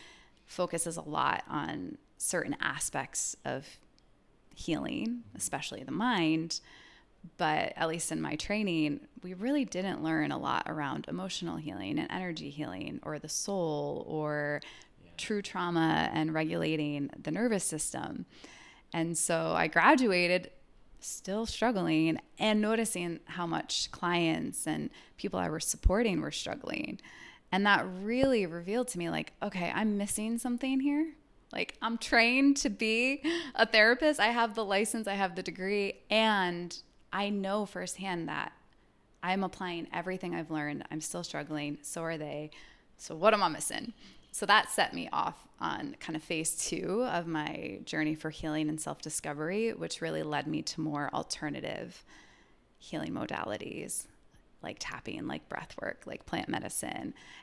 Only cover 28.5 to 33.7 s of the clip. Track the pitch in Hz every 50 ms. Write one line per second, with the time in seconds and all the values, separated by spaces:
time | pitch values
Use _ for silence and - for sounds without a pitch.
28.5 | 165 170 170 185 208 247 247 247 - 175 170 165 165 156 156 - - - - 202
29.5 | 196 185 175 - - - 220 214 208 202 202 208 - 214 214 220 233 233 - 254
30.5 | 240 240 - 262 269 269 269 285 285 294 320 320 - - _ _ - - _ _
31.5 | - - 180 - - - - 226 233 233 - - - 233 226 233 247 269 277 277
32.5 | 277 277 - 254 202 - 233 220 220 233 247 262 277 285 - 311 339 339 320 277
33.5 | - - 226 220